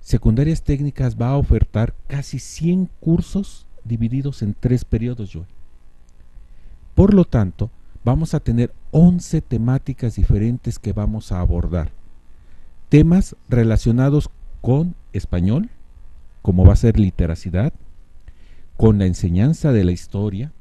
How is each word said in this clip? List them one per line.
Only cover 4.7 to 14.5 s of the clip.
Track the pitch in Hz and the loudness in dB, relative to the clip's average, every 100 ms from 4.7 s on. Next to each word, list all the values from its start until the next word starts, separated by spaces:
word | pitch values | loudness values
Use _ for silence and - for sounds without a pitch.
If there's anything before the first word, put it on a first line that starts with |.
| 123 - | 0 0
periodos, | 110 120 123 98 | -2 -2 -6 -10
Joe. | 80 87 - - - - - - - - - - - - - - | -12 -14 -16 -18 -18 -20 -20 -20 -20 -20 -20 -20 -20 -20 -20 -6
Por | - 196 208 | 2 6 6
lo | 170 | 4
tanto, | 123 95 - 107 - - - | 2 -2 -4 -8 -8 -20 -6
vamos | - 131 160 151 | -2 0 0 -4
a | |
tener | - 117 120 - - | -2 -2 -2 -6 -2
once | 156 175 180 - 160 | 4 6 4 -2 -6
temáticas | - 117 117 135 - 131 117 - | -2 -4 0 -2 -4 -6 -6 0
diferentes | - 101 113 123 - - | 2 2 2 -2 -6 -8
que | - | -6
vamos | 101 104 107 - | -4 -4 -4 -6
a | 90 | -2
abordar. | 90 87 82 85 80 - - - - - - - - - - | 0 0 -2 -2 -4 -10 -18 -20 -20 -20 -18 -18 -18 -18 4
Temas | 147 160 180 - - - | 6 6 4 2 -6 -2
relacionados | 120 113 107 117 117 135 147 - - - | 2 4 2 2 2 4 2 0 -10 -16